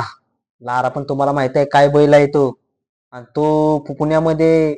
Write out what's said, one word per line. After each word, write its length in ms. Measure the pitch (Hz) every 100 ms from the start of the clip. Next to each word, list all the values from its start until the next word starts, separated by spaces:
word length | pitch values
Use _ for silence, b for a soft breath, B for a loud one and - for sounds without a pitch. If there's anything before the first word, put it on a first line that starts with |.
| 113 - _ _ _ _
लारा 260 | 123 127 127
पण 140 | 143
तुम्हाला 280 | 135 139 139
माहित 180 | 143 131 147
आहे 100 | 143
काय 220 | 143 143
बैल 240 | 147 147
आहे 120 | 147 143
तो, 140 | 147 135 - _ _ _ _ _
आणि 120 | 127 120
तो 520 | - 151 151 151 151
पु-, 160 | 147 139
पुण्यामध्ये 800 | 151 160 160 156 160 160 156